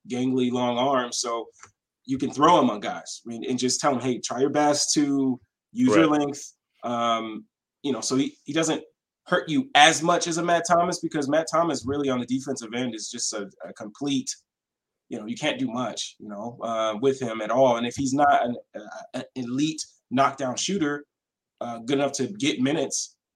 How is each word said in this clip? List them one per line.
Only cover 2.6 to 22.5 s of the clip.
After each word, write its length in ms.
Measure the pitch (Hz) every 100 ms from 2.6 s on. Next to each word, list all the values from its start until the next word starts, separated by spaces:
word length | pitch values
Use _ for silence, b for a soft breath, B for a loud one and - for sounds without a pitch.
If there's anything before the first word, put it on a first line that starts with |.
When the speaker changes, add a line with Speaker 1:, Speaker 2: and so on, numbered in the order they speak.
| 123
Speaker 1:
on 100 | 104
guys. 420 | 107 92 - - 117
I 40 |
mean, 160 | 113 -
and 120 | 127
just 200 | 123 -
tell 140 | 147
him, 80 | 120
"Hey, 180 | 127 113
try 200 | - 120
your 100 | 143
best 440 | 147 147 147 - -
to 440 | 143 139 135 123 _ _ _
use 240 | - 127 180
your 140 | 156
Speaker 2:
Right. 100 | 147
Speaker 1:
length." 340 | 143 139 - - _ _
Um, 600 | 117 120 117 113 110 107 107 _ _ _
you 120 | 143
know, 80 | 117
so 160 | - 131
he, 180 | 147 -
he 80 | -
doesn't 320 | 151 160 156 - _ _ _ -
hurt 220 | 180 -
you 220 | 143 127 139
as 260 | 156 139
much 240 | 165 175 170
as 100 | 160
a 60 |
Matt 220 | 170 170 165
Thomas, 320 | 170 185 170
because 300 | 165 156 135
Matt 180 | 156 160
Thomas 360 | 160 170 135 117
really 240 | 143 139
on 100 | 127
the 60 | 120
defensive 480 | 131 139 123 113
end 200 | 120 127
is 160 | 110 101
just 220 | 120 -
a, 180 | 104 98 -
a 80 | 87
complete, 640 | - 107 - 143 135 - - _ _ _ _ _ _ -
you 100 | 120
know, 80 | 107
you 120 | 110
can't 200 | 151 127
do 140 | 131
much, 460 | 120 120 - - -
you 80 | 107
know, 300 | 101 113 127
uh, 340 | 110 113 110 104
with 200 | 135 131
him 180 | 123 110
at 120 | 107
all. 260 | 120 131 117
And 100 | 120
if 80 | 131
he's 180 | 139
not 320 | 135 143 143 123
an, 120 | 117 - 101
uh, 40 | 107 - -
an 100 | 127 - 131
elite 460 | 120 127 156 156 - _ -
knockdown 460 | 123 135 131 131 123
shooter, 480 | - 190 147 147 - _ _ _ _ -
uh, 180 | 120 117
good 200 | 113 139
enough 120 | 139
to 140 | - 120
get 320 | 101 139